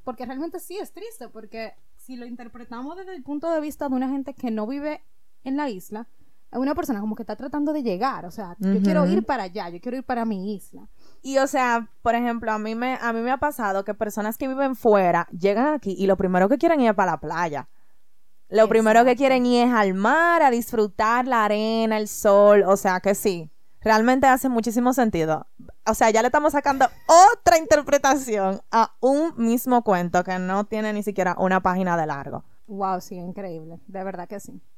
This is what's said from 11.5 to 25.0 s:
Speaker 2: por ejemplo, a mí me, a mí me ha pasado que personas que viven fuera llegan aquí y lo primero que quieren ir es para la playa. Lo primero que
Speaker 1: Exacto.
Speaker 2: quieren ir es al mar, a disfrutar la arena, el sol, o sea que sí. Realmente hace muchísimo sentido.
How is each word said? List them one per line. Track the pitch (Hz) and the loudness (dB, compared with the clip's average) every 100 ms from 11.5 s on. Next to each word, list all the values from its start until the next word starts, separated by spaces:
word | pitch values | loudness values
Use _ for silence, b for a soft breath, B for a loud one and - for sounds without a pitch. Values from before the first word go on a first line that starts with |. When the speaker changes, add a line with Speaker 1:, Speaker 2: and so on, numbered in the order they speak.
| 277 247 233 220 - | 0 0 0 -4 -4
Speaker 2:
por | 240 | 0
ejemplo, | 233 240 233 220 | 0 -2 -4 -4
a | 214 | -4
mí | 214 226 | -4 -4
me, | 247 254 | -4 -4
a | 233 | -4
mí | 226 | -4
me | 233 | -2
ha | 262 | -2
pasado | 294 294 214 196 196 | -2 -2 -2 -2 -4
que | |
personas | 202 214 208 208 226 | -6 -6 -4 -6 -6
que | 269 | -6
viven | 262 277 254 | -2 -4 0
fuera | 233 208 180 170 170 | 4 4 4 2 -2
llegan | 175 190 202 285 | -2 0 2 0
aquí | 302 - 180 | -2 -6 -2
y | 190 | 0
lo | 190 | 2
primero | 185 180 196 | 2 2 2
que | 277 | 2
quieren | 330 320 | 2 4
ir | 233 | 2
es | 208 | 2
para | 185 | 0
la | 156 | -2
playa. | 151 165 175 143 123 - - - - - - - - | -6 -4 -4 -6 -12 -18 -20 -20 -20 -20 -20 -20 -4
Lo | 202 220 | 2 4
primero | 226 220 226 254 | 4 6 6 6
que | |
Speaker 1:
Exacto. | 240 | 4
Speaker 2:
quieren | 269 262 247 | 2 2 4
ir | 240 240 | 4 4
es | |
al | 240 202 | 4 2
mar, | 190 208 302 339 339 | 2 2 4 4 4
a | 285 | 4
disfrutar | 240 233 233 214 - 214 240 254 | 2 -2 -2 -2 0 0 2 0
la | 240 208 | 0 2
arena, | 208 220 226 226 214 | 0 0 0 0 -2
el | 214 | -4
sol, | - 214 202 208 208 185 | -2 4 8 8 8 6
o | 196 | 2
sea | - 185 | 2 0
que | 196 196 | 0 0
sí. | 214 175 156 - - - | -2 -4 -10 -18 -20 -8
Realmente | 220 220 226 262 269 | 2 2 4 4 4
hace | 254 262 | 4 2
muchísimo | 233 226 220 240 | -2 -2 0 0
sentido. | 254 | 2